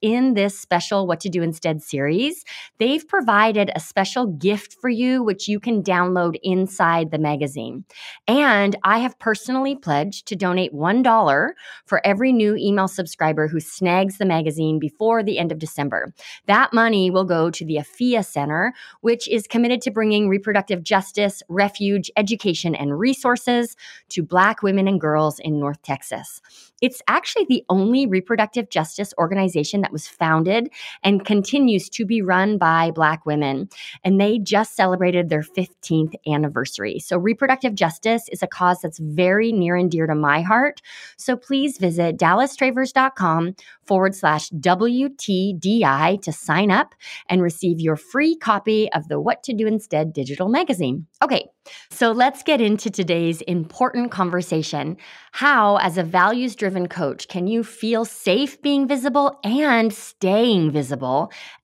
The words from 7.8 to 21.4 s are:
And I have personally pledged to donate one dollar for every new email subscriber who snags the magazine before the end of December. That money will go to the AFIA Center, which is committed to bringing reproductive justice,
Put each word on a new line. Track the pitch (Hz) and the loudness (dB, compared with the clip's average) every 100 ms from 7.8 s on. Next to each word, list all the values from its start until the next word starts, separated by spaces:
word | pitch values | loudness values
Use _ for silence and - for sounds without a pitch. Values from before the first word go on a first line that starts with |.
| - - - - - | -16 -18 -20 -8 0
And | 262 285 208 202 202 | 2 4 4 2 2
I | 190 226 | 2 2
have | 254 - | 0 -2
personally | 226 214 - 262 269 277 | -2 -2 -2 -2 -2 -4
pledged | 170 143 196 - - | -2 -2 -2 -6 -10
to | 185 | -4
donate | 180 185 185 | -2 0 -2
one | 147 165 233 | -2 0 2
dollar | 254 226 165 139 233 - - - - | 4 4 4 2 0 -4 -18 -20 -4
for | - | 0
every | 196 196 262 | 2 2 2
new | 247 208 214 | 4 4 2
email | 196 196 190 | 2 2 0
subscriber | - 170 - 160 156 156 | -4 -8 -2 0 2 0
who | 160 | -2
snags | - - 185 175 196 190 | -6 -4 0 2 0 0
the | 185 | 0
magazine | 165 156 151 156 156 | 0 0 -2 -2 -2
before | 147 - 220 226 | -4 -2 0 2
the | 208 185 | 0 -2
end | 165 | -4
of | 156 | -4
December. | 156 - 143 90 - - - - - | -8 -6 -4 -4 -6 -10 -20 -8 2
That | 208 262 | 2 4
money | 233 226 208 185 | 2 2 4 2
will | 185 | 2
go | 185 170 170 | 2 2 0
to | 165 | -2
the | 160 151 | -4 -4
AFIA | 147 - 247 233 196 | -6 -4 0 0 -2
Center, | 151 147 156 220 - - - | -4 -2 -2 -2 -6 -16 -4
which | 233 233 - | 0 0 0
is | 240 - | -2 0
committed | 233 240 247 | 0 2 0
to | 247 | -2
bringing | 214 214 208 202 | 0 2 2 2
reproductive | 202 208 202 190 180 | 0 0 -2 -2 -4
justice, | 165 196 190 - 202 - | 0 0 0 -2 -2 -4